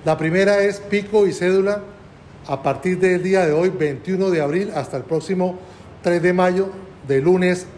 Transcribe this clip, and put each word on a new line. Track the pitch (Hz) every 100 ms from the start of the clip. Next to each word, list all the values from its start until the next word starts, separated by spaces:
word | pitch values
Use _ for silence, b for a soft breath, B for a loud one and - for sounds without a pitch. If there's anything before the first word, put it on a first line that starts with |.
La | 151 156
primera | 156 180 196 202
es | 202 202
pico | - 208 202 214 196
y |
cédula | 151 180 190 196 208 - - - - - - -
a | 139
partir | 147 139 185 180
del | 185 180
día | 170 190 170
de |
hoy, | 151 185
veintiuno | 185 151 131 107 185 190
de | 170
abril, | 143 165 202 151
hasta | 131 139
el |
próximo | 127 160 160 185 185 180 B B B -
tres | - 175
de | 175
mayo, | 180 185 180 196 - - - 135
de | 135
lunes | 151 185 180 180 -